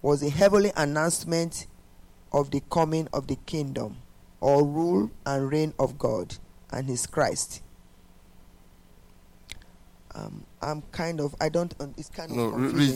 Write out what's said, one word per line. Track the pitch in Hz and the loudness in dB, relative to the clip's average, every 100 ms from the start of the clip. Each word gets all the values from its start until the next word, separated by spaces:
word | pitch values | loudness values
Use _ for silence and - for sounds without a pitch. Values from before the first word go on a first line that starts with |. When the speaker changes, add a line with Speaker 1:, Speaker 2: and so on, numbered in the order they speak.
Speaker 1:
was | 143 143 | 2 2
a | 143 | 2
heavenly | 143 196 208 202 180 | 2 4 6 4 2
announcement | 147 151 160 170 - 165 170 - - - - - - - - | 0 2 0 0 -2 -2 -2 -6 -14 -20 -20 -20 -20 -20 -2
of | 143 139 | 0 0
the | 143 - | -2 0
coming | 175 160 160 156 | 2 2 2 -2
of | 135 135 | -4 -4
the | 135 - | -8 -6
kingdom | 160 143 131 113 - - - - - | -6 -4 -4 -6 -10 -18 -20 -20 -2
or | - 143 147 | 4 6 6
rule | 147 170 185 220 - - | 2 2 2 2 -4 -4
and | 135 135 | -2 0
reign | 151 156 - | 0 0 0
of | 135 143 | 0 0
God | 120 107 90 - - - - | -2 -2 -4 -10 -14 -20 -10
and | 120 135 | -6 -4
his | 123 - | -4 -4
Christ. | - 127 - - - - - - - - - - - - - - - - - - - - - - - - - - - - - | 0 0 0 -6 -10 -18 -20 -20 -20 -20 -20 -20 -20 -20 -20 -20 -20 -20 -20 -20 -20 -20 -20 -20 -20 -20 -20 -20 -20 -18 -14
Um, | 53 50 - - | -12 -12 -16 -8
I'm | 127 151 - | -6 -6 -8
kind | - 170 165 | -6 -6 -2
of, | 143 147 | -4 0
I | 156 | 0
don't, | 160 175 - | 0 -2 -6
um, | 143 - | -12 -12
it's | 156 | -14
kind | - 165 | -14 -6
Speaker 2:
No, | 120 113 | -2 0
Speaker 1:
of | 107 | 2
Speaker 2:
re-, | 135 | 0
Speaker 1:
confusing. | 165 143 | 4 4